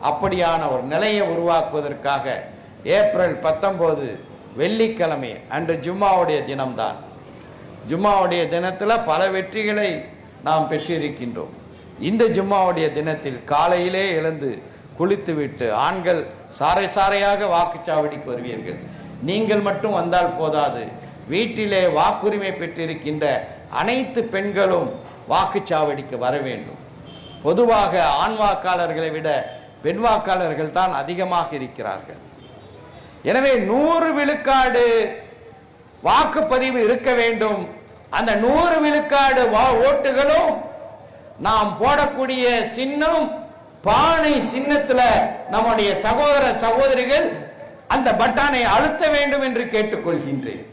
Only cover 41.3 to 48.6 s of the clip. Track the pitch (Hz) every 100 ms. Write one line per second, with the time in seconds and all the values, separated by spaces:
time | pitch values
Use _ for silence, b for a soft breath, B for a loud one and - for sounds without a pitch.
41.3 | - 185 220 208 160 233 285 285 285 262
42.3 | 254 247 240 220 233 269 294 311 330 302
43.3 | - - - - - 185 233 311 330 311
44.3 | 277 - 240 277 294 277 254 247 208 -
45.3 | - - 208 226 220 202 190 214 233 294
46.3 | 285 262 - 226 233 269 254 247 294 294
47.3 | - - - - - - 202 165 214 233
48.3 | - 285 269